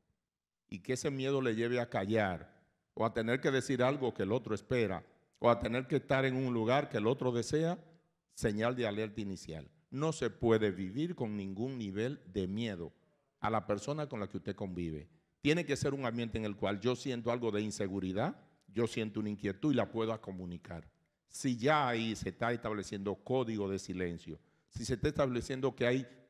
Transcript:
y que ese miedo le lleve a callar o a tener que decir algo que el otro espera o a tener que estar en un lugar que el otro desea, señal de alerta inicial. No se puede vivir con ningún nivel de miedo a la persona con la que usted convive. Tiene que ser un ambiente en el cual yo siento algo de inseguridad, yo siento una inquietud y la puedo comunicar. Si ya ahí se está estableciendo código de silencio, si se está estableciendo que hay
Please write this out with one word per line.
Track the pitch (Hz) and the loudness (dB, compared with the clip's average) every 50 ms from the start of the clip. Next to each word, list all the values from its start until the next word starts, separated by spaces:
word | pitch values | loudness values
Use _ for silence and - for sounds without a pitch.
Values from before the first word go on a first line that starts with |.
| _ _ _ _ _ _ _ _ _ _ _ _ _ _ | _ _ _ _ _ _ _ _ _ _ _ _ _ _
y | - 90 | -12 -8
que | - 131 131 | -4 -4 -2
ese | 123 - 151 | 0 0 -2
miedo | 139 135 131 135 139 135 | -2 0 0 2 2 2
le | 131 120 110 | 2 2 2
lleve | 113 117 117 123 123 | 2 2 2 2 0
a | 120 120 | 0 0
callar | - 110 98 101 110 110 104 95 87 73 - - - _ _ _ _ _ _ _ _ | 0 -2 2 2 4 4 4 2 0 -4 -8 -14 -20 _ _ _ _ _ _ _ _
o | - 110 | 0 0
a | 113 107 | 2 2
tener | 117 110 113 123 135 | 0 2 2 0 2
que | 147 151 | 2 2
decir | 135 131 - - 135 120 123 | 2 2 2 2 2 4 4
algo | 131 147 143 131 117 - | 4 4 2 0 -2 0
que | - 98 | 0 0
el | 95 | 0
otro | 113 127 - 110 107 | 0 0 0 -2 -4
espera | 101 - - 127 120 110 95 92 - - - _ _ _ _ _ _ | -4 -2 0 2 2 2 2 0 -4 -8 -12 _ _ _ _ _ _
o | - 120 | 6 6
a | 117 - | 6 6
tener | 131 110 117 127 131 | 4 0 0 -2 0
que | 131 156 | 0 0
estar | 131 - - 139 135 135 | 0 2 2 2 4 4
en | 131 127 | 2 2
un | 131 135 123 120 | 0 0 0 2
lugar | 113 110 117 127 147 143 | 2 4 4 4 4 2
que | - - | 0 0
el | 107 104 | 2 2
otro | 113 135 135 127 127 120 | 2 2 2 2 2 2
desea, | 117 113 - 151 156 160 165 175 - - - - _ _ _ _ _ _ _ _ | 0 0 0 0 2 2 0 -2 -4 -8 -16 -20 _ _ _ _ _ _ _ _
señal | - - 113 104 107 113 120 127 | -2 0 0 2 2 2 2 2
de | 123 117 | 2 0
alerta | 104 101 107 110 104 101 113 | 0 0 0 -2 -2 -4 -6
inicial. | 101 98 92 87 - 85 78 78 67 - - _ _ _ | -6 -4 -6 -8 -8 -10 -10 -10 -12 -14 -20 _ _ _
No | 123 135 151 160 151 | -4 -2 0 0 0
se | - 127 113 | 0 -2 -2
puede | - - 123 113 113 107 107 101 | 0 2 4 6 6 6 6 4
vivir | 90 92 95 92 101 135 160 175 175 | 2 0 -4 -4 -4 -4 -4 -4 -4
con | - 123 107 107 | -4 -4 -4 -4
ningún | 104 98 95 95 98 120 135 135 | -4 -4 -6 -4 -4 -4 -4 -4
nivel | 123 110 98 95 104 113 131 147 - - 87 | -6 -6 -4 -2 -2 -2 -2 -4 -8 -12 -6
de | 95 101 92 | -4 -2 -2
miedo | 90 98 110 120 110 98 85 85 71 - _ _ _ _ _ _ _ _ _ | 0 -2 -2 -2 -2 -4 -6 -8 -10 -12 _ _ _ _ _ _ _ _ _
a | - 104 | -2 0
la | 113 110 - | 0 0 0
persona | - 104 101 - 143 147 156 151 | 0 -2 -2 -2 -4 -4 -4 -6
con | 139 131 107 | -6 -6 -6
la | 101 95 | -6 -6
que | - | -6
usted | 90 - 107 95 | -6 -6 -6 -6
convive. | - 107 92 90 90 85 82 78 73 - - _ _ _ _ _ _ | -6 -6 -6 -4 -4 -4 -4 -6 -8 -10 -14 _ _ _ _ _ _
Tiene | - 143 160 175 160 | 0 2 2 2 0
que | - 139 | -2 -2
ser | - - 143 139 | -2 0 -2 -2
un | 139 131 | -2 -2
ambiente | 120 113 120 117 110 107 | -2 -2 -2 -4 -4 -4
en | 113 107 | -4 -4
el | 104 101 | -4 -4
cual | - 107 98 104 98 | -2 -2 -2 -2 0
yo | 101 123 127 | 0 0 -2
siento | - - 139 123 120 113 120 | 0 -2 -4 -4 -2 -2 -2
algo | 120 123 117 110 | -2 0 0 0
de | 101 104 | 0 0
inseguridad, | 107 107 101 - 104 92 98 98 92 95 92 101 127 180 - - - _ _ _ _ | -2 -2 -2 -4 -4 -2 -2 -2 -2 0 0 0 0 0 -2 -6 -14 _ _ _ _
yo | - - 113 117 | -6 -2 0 0
siento | 110 - 120 110 107 - 110 | 0 0 -2 -4 -2 -2 -4
una | 107 104 | -2 -2
inquietud | 104 95 - 101 98 - - 151 135 | -4 -2 -2 -4 -2 0 2 2 4
y | |
la | 120 101 - | 4 2 2
puedo | - 113 113 110 110 104 | 0 -2 -2 -2 -2 -4
comunicar. | - - 95 90 92 87 87 85 - 90 87 82 - - _ _ _ _ _ _ _ | -6 -10 -8 -8 -8 -8 -8 -10 -10 -10 -12 -12 -12 -16 _ _ _ _ _ _ _
Si | _ - - - 135 123 | _ -8 -2 -2 0 0
ya | 110 113 143 156 151 139 123 | 2 2 4 4 4 4 2
ahí | 120 113 113 113 104 | 2 0 0 -2 -2
se | - - 95 | -4 -4 -6
está | - - 117 117 120 | -4 -2 0 0 0
estableciendo | 117 - 110 107 101 95 - 107 98 98 101 95 | -2 -2 -4 -4 -4 -4 -6 -6 -4 -4 -4 -4
código | - - - 127 131 123 113 113 101 101 98 | -4 -2 -2 0 0 0 0 -2 -2 -2 -2
de | 98 95 | -2 -4
silencio, | - - 90 90 92 87 85 82 - 85 78 - _ _ _ _ _ _ | -4 -6 -4 -2 -2 -2 -4 -6 -10 -12 -14 -14 _ _ _ _ _ _
si | - 117 117 | -10 -8 -4
se | 113 127 | -4 -2
está | 104 - 151 | 0 0 0
estableciendo | 147 - 143 131 123 120 117 - 135 131 135 131 - | 2 2 0 2 0 -2 -2 -2 -2 0 0 0 2
que | - 120 | 2 4
hay | 120 127 135 127 - - - - | 4 4 2 0 -4 -10 -20 -6